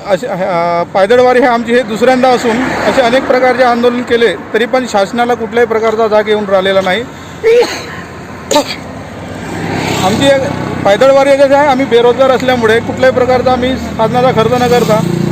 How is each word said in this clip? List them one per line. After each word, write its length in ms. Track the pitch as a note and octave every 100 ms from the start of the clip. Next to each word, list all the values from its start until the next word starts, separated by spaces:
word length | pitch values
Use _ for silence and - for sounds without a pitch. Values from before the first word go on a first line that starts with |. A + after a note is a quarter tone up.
| F#3+
असे, 200 | F#3+ -
अ, 560 | F3+ F#3+ E3+ F3 E3+ F3
पायदळवारी 440 | G3 G3 B3 B3 B3+
हे 80 | B3+
आमचे 280 | A#3 A3+
हे 80 | A#3+
दुसऱ्यांदा 460 | B3+ G#3+ A#3+ B3+ B3+
असून 340 | A#3+ A#3+ A3+
असे 400 | C4 - G#3+ A#3
अनेक 200 | A#3 C4
प्रकारचे 380 | C4+ B3+ B3+ B3
आंदोलन 400 | B3 A#3+ A#3+ B3
केले, 340 | A#3+ A#3 A3+ E3 -
तरी 120 | G#3+ A#3
पण 200 | B3+ A#3+
शासनाला 460 | G#3 G3 A#3+ A#3+
कुठल्याही 320 | A#3+ A3 A#3 A3+
प्रकारचा 400 | A3+ A3+ A3 A3
जाग 200 | G#3+ G#3
येऊन 160 | G#3
राहिलेला 360 | G3 G3 F#3+ F#3+
नाही. 200 | F#3+ G3+ B3+ - - - A4+ A#4+ - - - - - - - - - D4 - - - - - - - - - - - - - -
आमची 220 | F#3+ A3+ C#4
एक 160 | C4+ C4 - - -
पायदळवारी 460 | G3+ G#3 C4+ C4+ C#4
याच्यात 220 | C#4 C#4
आहे, 140 | C#4 D4
आम्ही 200 | B3+ C4+
बेरोजगार 440 | A#3 A#3+ A#3+ C4+
असल्यामुळे 500 | B3+ B3+ B3 A3 A3+
कुठल्याही 340 | C4+ B3 C4
प्रकारचा 380 | B3+ B3 B3+ B3+
आम्ही 240 | B3+ B3+ B3+
साधनाचा 560 | - - A3 B3 B3+
खर्च 200 | A3 A3
न 140 | B3 B3
करता 340 | A#3+ A3 G#3+ - - -